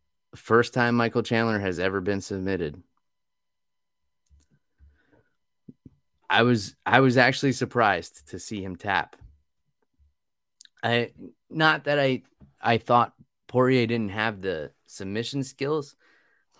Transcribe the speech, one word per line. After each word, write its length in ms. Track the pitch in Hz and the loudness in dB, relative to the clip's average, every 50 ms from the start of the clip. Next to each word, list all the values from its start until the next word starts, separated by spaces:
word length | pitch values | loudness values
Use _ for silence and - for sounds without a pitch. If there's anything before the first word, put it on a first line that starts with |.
| _ _ _ _ _ _ - | _ _ _ _ _ _ -20
first 380 | - - - 113 117 117 - - | -14 -2 2 4 4 4 2 0
time 220 | 127 120 120 120 | 0 0 2 2
Michael 280 | 120 117 113 - 123 110 | 0 0 0 -2 -4 -2
Chandler 360 | - 120 113 117 113 107 104 | 0 0 0 0 0 0 -2
has 200 | 98 95 90 80 | -2 -4 -4 -2
ever 220 | 90 98 95 98 | -2 -2 -2 -4
been 200 | 90 101 101 98 | -4 -4 -4 -4
submitted. 600 | - - 101 95 92 98 95 85 82 73 73 90 - _ _ _ _ _ _ _ _ _ _ _ _ _ _ _ _ _ _ _ _ _ _ _ _ _ _ _ _ _ _ _ _ _ _ _ _ _ _ _ _ _ _ _ _ _ _ _ _ _ _ _ _ _ _ _ _ - - _ - - _ _ _ _ _ _ _ - | -6 -8 -8 -6 -4 -4 -4 -4 -4 -6 -8 -12 -20 _ _ _ _ _ _ _ _ _ _ _ _ _ _ _ _ _ _ _ _ _ _ _ _ _ _ _ _ _ _ _ _ _ _ _ _ _ _ _ _ _ _ _ _ _ _ _ _ _ _ _ _ _ _ _ _ -20 -20 _ -20 -20 _ _ _ _ _ _ _ 0
I 140 | 95 107 117 | 2 4 4
was, 320 | 123 123 107 98 - - _ _ | 4 4 2 0 -6 -14 _ _
I 140 | - 117 131 | 2 4 6
was 160 | 135 131 120 | 6 6 6
actually 340 | 131 123 127 135 - - 139 | 6 4 4 4 2 0 -2
surprised 800 | 123 - 127 - - 123 113 104 95 85 - - - - - - | 0 -2 -4 -2 0 2 2 4 2 0 -4 -10 -16 -20 -18 -16
to 100 | - 90 | -14 -14
see 240 | - - 110 101 95 | -12 -10 -10 -8 -8
him 120 | 95 90 | -10 -10
tap. 400 | 85 - 101 95 85 76 - - _ - - _ _ _ _ _ _ _ _ _ _ _ _ _ _ _ _ _ _ _ _ _ _ _ _ _ - - _ _ _ - | -8 -4 -2 -2 -2 -2 -4 -10 _ -20 -20 _ _ _ _ _ _ _ _ _ _ _ _ _ _ _ _ _ _ _ _ _ _ _ _ _ -20 -20 _ _ _ -4
I, 280 | 117 117 120 117 - - - 98 - - _ _ _ | -2 0 0 -2 -4 -8 -16 -20 -20 -20 _ _ _
not 360 | 120 156 160 156 156 151 143 | -2 0 2 2 2 0 -2
that 140 | 147 147 147 | -2 0 2
I, 240 | 139 135 127 123 - _ _ _ - _ _ _ | 2 2 0 -2 -6 _ _ _ -20 _ _ _
I 160 | - 117 117 | -2 0 0
thought 360 | 110 - - 120 120 113 - - _ _ _ _ _ _ | 0 2 4 4 4 4 2 -4 _ _ _ _ _ _
Poirier 380 | - - 123 127 127 131 127 117 | -2 0 2 2 4 4 2 2
didn't 220 | 110 120 117 110 98 | 0 -2 -4 -4 -6
have 320 | 98 110 110 113 107 95 | -4 -4 -4 -4 -4 -6
the 300 | 92 95 87 78 73 67 - _ _ | -6 -6 -6 -6 -8 -12 -16 _ _
submission 580 | - - - 98 98 98 110 120 120 139 143 131 | -20 -14 -12 -10 -8 -6 -6 -6 -6 -6 -8 -8
skills, 520 | 135 - - 135 143 156 151 139 - - _ _ _ _ _ _ _ _ _ _ _ _ | -8 -8 -8 -6 -4 -4 -4 -6 -8 -16 _ _ _ _ _ _ _ _ _ _ _ _